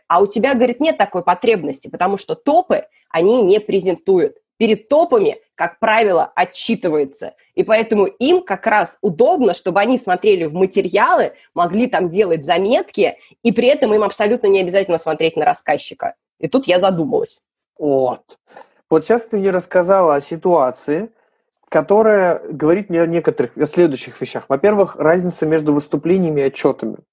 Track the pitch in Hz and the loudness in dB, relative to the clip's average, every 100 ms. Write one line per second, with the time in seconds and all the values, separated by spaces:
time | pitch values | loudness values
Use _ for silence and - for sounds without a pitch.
0 | - 170 202 220 254 269 254 - 311 311 | -2 0 2 0 -2 0 0 0 -2 0
1 | 196 185 175 180 233 214 151 - - 165 | -2 -2 -2 0 0 0 -2 -10 -12 -4
2 | 180 196 - 160 - 311 359 202 - _ | -4 -4 -6 -6 0 0 2 -4 -4 _
3 | _ 165 180 247 196 208 208 196 180 165 | _ 0 2 2 4 2 0 -4 -2 -4
4 | - 190 156 - _ - 220 214 - 294 | 0 0 0 -4 _ -4 0 0 0 0
5 | 349 240 185 - _ - 170 - 220 220 | 2 2 0 -4 _ -8 -8 -4 0 2
6 | 214 170 - - 180 - - 226 180 151 | 2 0 0 -2 -2 -4 -6 -4 -2 -2
7 | 139 - - - _ - 185 220 220 214 | -4 -6 -18 -18 _ -4 0 0 0 0
8 | 190 - 254 359 359 190 - 214 226 - | 0 0 0 0 0 -4 0 0 -2 -4
9 | 208 156 254 359 220 196 - 175 220 254 | -4 2 2 4 0 0 -2 0 0 0
10 | - 180 214 190 160 165 190 - 185 - | 0 -2 2 2 0 -2 -2 0 -2 0
11 | - 349 180 - _ 160 170 196 247 175 | 2 2 0 -4 _ -4 -2 0 -2 0
12 | 180 170 202 165 143 175 196 285 381 - | -2 -2 0 -2 0 0 2 0 -2 -2
13 | 165 - _ _ 233 - 240 294 240 214 | -2 -2 _ _ -2 2 2 2 2 2
14 | 208 - 208 240 202 196 175 190 190 165 | 0 -2 -2 0 2 2 2 0 0 -2
15 | - 151 160 165 151 - - 147 - - | -2 -2 -2 0 -2 -2 -2 -4 -4 -10
16 | - - _ - 160 262 269 180 190 180 | -10 -10 _ -10 -4 -4 0 2 2 0
17 | 143 147 - - _ _ _ - 151 135 | -2 -2 -4 -10 _ _ _ -8 -2 0
18 | 127 123 _ - _ - - _ - 156 | 0 -4 _ -20 _ -20 -20 _ -2 -2
19 | 156 233 226 208 196 185 175 185 175 196 | 2 -2 0 -4 -2 -2 -2 0 2 4
20 | 175 143 - 165 185 170 127 117 - 151 | 4 2 -2 -6 0 2 2 -2 -4 -4
21 | 220 _ _ _ _ _ - 170 156 202 | -6 _ _ _ _ _ -4 -2 2 2
22 | 220 208 185 165 - 143 151 185 202 170 | 4 4 2 -2 -6 -4 0 0 0 -2
23 | 165 170 160 147 - - 147 - 170 131 | 0 0 -2 -2 -4 -2 -4 2 2 0
24 | - - 131 123 - 139 202 208 185 - | -10 -12 -10 -10 -4 0 0 2 0 0
25 | 151 180 180 - 156 160 151 147 147 151 | 0 2 0 -4 -2 0 0 -2 -2 -4
26 | 165 190 175 147 135 139 147 135 113 - | 0 0 0 0 -2 0 -2 -2 -6 -10
27 | _ | _